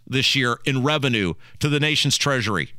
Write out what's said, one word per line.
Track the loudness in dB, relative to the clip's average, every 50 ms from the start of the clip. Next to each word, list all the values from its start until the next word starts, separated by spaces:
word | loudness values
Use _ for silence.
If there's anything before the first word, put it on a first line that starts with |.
| -10
this | -4 -2 0 2 2 2
year | 2 2 0 0 0 -2
in | -2 0 2 2
revenue | 2 0 2 0 0 0 2 0 0 -2 -4 -10 -18 -10 -4
to | -2 0
the | 2 2
nation's | 2 2 2 2 2 2 0 0
treasury. | 0 0 0 0 0 0 -2 -2 -2 -4 -8